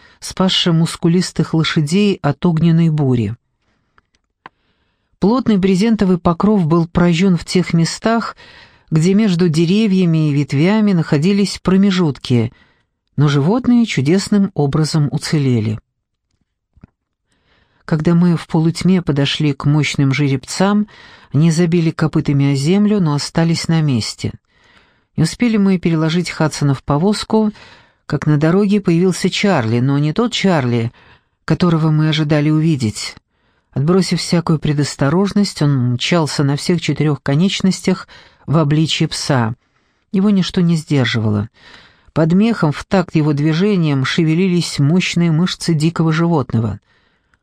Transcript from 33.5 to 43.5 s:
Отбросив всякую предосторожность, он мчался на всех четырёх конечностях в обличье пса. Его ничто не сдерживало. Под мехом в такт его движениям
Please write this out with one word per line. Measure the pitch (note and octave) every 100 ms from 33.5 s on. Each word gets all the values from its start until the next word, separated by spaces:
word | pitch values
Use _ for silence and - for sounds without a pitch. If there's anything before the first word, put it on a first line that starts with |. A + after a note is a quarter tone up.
| _ _
Отбросив | C3+ D3 F#3+ F3+ E3+
всякую | - F3 E3 D#3
предосторожность, | D3+ D3 C#3 - C#3 E3+ G3 G3+ G3+ -
он | D3 C#3 B2
мчался | A#2+ - F3 D3 -
на | C#3 C#3+
всех | - F3
четырёх | - C#3+ D3+ C#3
конечностях | - C#3+ F#3+ - F#3+ F3 - F3+ - - - _ -
в | D#3
обличье | D3 D3+ D#3+ - D#3
пса. | - - C3+ A2 A#2+ _ _ _ _ _
Его | F#3+ G#3
ничто | G3 E3+ -
не | E3+ E3
сдерживало. | - C#3+ A#2+ A#2 A2 G#2 G#2+ - - - - _ _
Под | C#3 D#3+
мехом | F#3 A3+ A3 D#3+
в | -
такт | - F#3+ F3
его | E3 D3+
движениям | C#3+ D3+